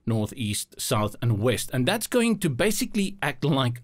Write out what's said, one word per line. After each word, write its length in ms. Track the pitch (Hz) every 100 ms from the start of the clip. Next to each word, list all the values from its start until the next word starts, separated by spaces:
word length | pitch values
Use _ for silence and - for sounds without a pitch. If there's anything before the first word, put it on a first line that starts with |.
| -
north, 220 | 110 107 -
east, 360 | 107 101 - -
south, 380 | - 113 107 -
and 160 | 120 104
west. 320 | 120 101 -
And 120 | 127 127
that's 220 | 220 -
going 320 | 247 233 214
to 100 | 165
basically 680 | 123 196 214 254 214 190 -
act 220 | 143 139
like 380 | 143 135 127 120